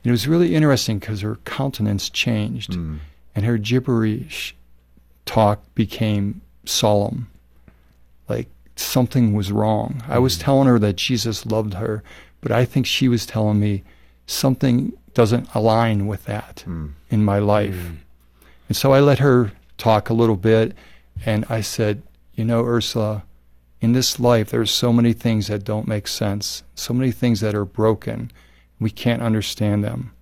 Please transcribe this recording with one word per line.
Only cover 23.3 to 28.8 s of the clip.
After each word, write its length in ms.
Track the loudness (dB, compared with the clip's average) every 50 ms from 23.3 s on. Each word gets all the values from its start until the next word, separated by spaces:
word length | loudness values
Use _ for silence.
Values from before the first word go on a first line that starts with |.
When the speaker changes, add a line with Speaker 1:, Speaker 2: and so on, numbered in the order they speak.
| -20 -20 _ _ -20 -20 _ _ _ -2
Speaker 1:
in 120 | 0 2 2
this 260 | 2 2 0 -2 2
life, 300 | 4 4 4 4 2 0
there's 220 | -2 -2 0 0
so 200 | -2 0 0 2
many 220 | 4 4 4 2 0
things 340 | 0 -2 -2 0 0 -2
that 160 | -4 -6 -6 -4
don't 240 | -4 -6 -4 -4
make 200 | -4 -6 -6 -6
sense, 560 | -8 -6 -4 -4 -4 -4 -4 -6 -8 -10 -12 -14 -18 -14
so 200 | -14 -8 -4 -2
many 180 | 0 0 0
things 280 | -2 0 0 0 2 2
that 120 | 0 -2 0
are 100 | -2 -4
broken. 680 | -4 -2 2 2 2 2 2 -4 -8 -8 -8 -10 -12 -14 -20 -20 _ _ _ _ _ _
We 100 | _